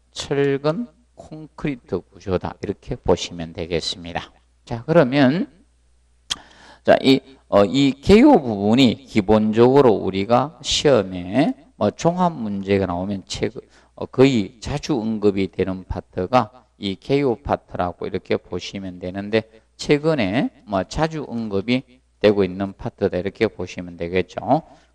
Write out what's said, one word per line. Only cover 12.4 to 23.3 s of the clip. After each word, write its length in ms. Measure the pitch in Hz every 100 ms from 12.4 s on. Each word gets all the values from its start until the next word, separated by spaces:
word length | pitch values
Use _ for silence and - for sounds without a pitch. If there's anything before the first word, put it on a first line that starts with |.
| 107 101 95 98 95
나오면 360 | 87 95 101 -
최근, 340 | - 107 - - _ _
어, 120 | - 98
거의 520 | - 135 123 92 110
자주 400 | - 143 - 139
언급이 520 | 110 110 104 98 95
되는 320 | - 92 92
파트가 800 | 92 95 - - 92 127 110 127 _ -
이 180 | 101 95
개요 400 | - 139 139 110
파트라고 720 | - 98 _ - 90 - -
이렇게 280 | 95 - 107
보시면 640 | - 90 - 104 95 90
되는데, 500 | 90 98 101 110 - _ _ -
최근에, 880 | - 147 156 151 95 110 247 - -
뭐, 160 | 98
자주 420 | 92 - 160 160 131
언급이 720 | 117 110 98 107 127 - 123 _ _
되고 240 | 104 101
있는 300 | 92 92 98
파트다, 460 | - - - 98 90
이렇게 280 | 95